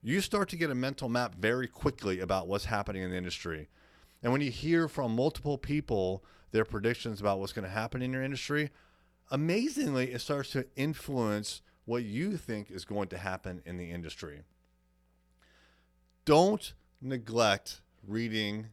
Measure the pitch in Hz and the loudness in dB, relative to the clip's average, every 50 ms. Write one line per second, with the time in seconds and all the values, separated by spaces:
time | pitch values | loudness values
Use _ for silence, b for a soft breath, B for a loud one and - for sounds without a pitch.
0 | - 110 139 202 185 - - 208 202 196 - 165 165 156 135 123 127 131 139 - | 0 2 2 2 2 2 2 0 0 0 0 -2 0 0 0 0 0 -2 -2 -4
1 | 139 120 117 123 123 113 90 - 92 110 117 127 127 117 - - - 110 - - | -4 0 0 2 0 0 -2 0 2 2 2 2 0 -4 -6 0 0 0 0 0
2 | - 101 92 90 92 87 95 95 90 90 98 104 - - 113 104 101 - 101 95 | -2 -2 0 0 0 2 2 0 2 0 -2 -2 0 0 0 0 0 -2 -4 -4
3 | 95 90 90 90 90 90 85 - - 87 82 78 76 - b b b b b b | -4 -4 -4 -4 -4 -4 -6 -6 -6 -6 -6 -6 -8 -12 b b b b b b
4 | b b b b b 117 123 139 147 139 113 - - 151 170 165 165 151 - - | b b b b b 2 2 2 2 -2 -4 -4 0 2 4 4 4 2 0 -2
5 | 135 120 110 117 127 160 - - - 147 147 127 - - 147 151 - - 120 101 | 0 0 2 2 2 2 0 0 -4 -4 -4 -4 -2 -2 -2 -2 0 0 0 2
6 | 95 92 95 95 b b b b b b - 110 110 - - 107 98 113 120 - | 2 2 0 -2 b b b b b b 2 2 2 2 0 0 2 2 0 0
7 | - 117 110 98 101 101 98 98 98 95 - - 98 92 92 110 110 117 - 131 | -2 -6 -6 0 2 2 2 2 0 -4 -6 -6 -6 -4 -4 -4 -4 -2 -4 -4
8 | 127 127 131 131 131 135 139 127 - - 143 147 151 147 b b b b b b | -4 -2 -2 -2 -4 -4 -4 -6 -4 -2 0 0 0 -2 b b b b b b
9 | b b b b b - 135 139 151 165 175 214 240 311 269 285 294 233 139 127 | b b b b b -4 -2 0 2 4 4 2 2 0 0 0 0 2 2 2
10 | 127 127 123 120 - - 147 143 139 - - 139 127 - _ - 135 151 156 - | 2 0 -2 -6 -2 0 0 0 0 -2 -2 -2 -4 -4 _ -2 0 0 0 -4
11 | - - 143 127 120 107 104 104 104 - - - b b b b b - 117 120 | -6 -4 0 2 2 2 2 2 0 -4 -8 -10 b b b b b -2 -2 -2
12 | 123 107 101 120 165 202 208 165 - - 117 107 104 - 92 95 - - 104 104 | 0 -2 -2 -2 0 0 -2 -4 -4 -4 -6 -6 -6 -8 -10 -12 -8 -4 -2 -2
13 | 101 90 - 87 95 98 92 92 - 95 90 87 - - 90 90 90 85 85 87 | -2 -2 -4 -6 -4 -4 -4 -4 -6 -8 -8 -8 -8 -8 -8 -6 -6 -6 -6 -6
14 | 85 80 - - - 76 73 71 76 _ _ _ _ _ _ _ _ _ _ _ | -8 -8 -10 -10 -12 -12 -12 -14 -18 _ _ _ _ _ _ _ _ _ _ _
15 | _ _ _ _ _ _ _ b b b b b b b b b b b b b | _ _ _ _ _ _ _ b b b b b b b b b b b b b
16 | _ _ _ _ _ - 147 156 175 196 214 208 - - - - _ _ _ _ | _ _ _ _ _ 6 8 8 10 8 6 2 -2 -8 -14 -16 _ _ _ _
17 | 127 131 135 127 113 110 110 117 117 107 98 101 - - - - - _ _ _ | -6 -4 -4 -4 -4 -2 2 4 6 6 6 4 0 -10 -14 -14 -16 _ _ _
18 | - 98 104 113 117 117 110 110 107 104 104 107 107 110 | -10 -4 -2 -2 -2 0 0 0 0 0 -2 -4 -8 -10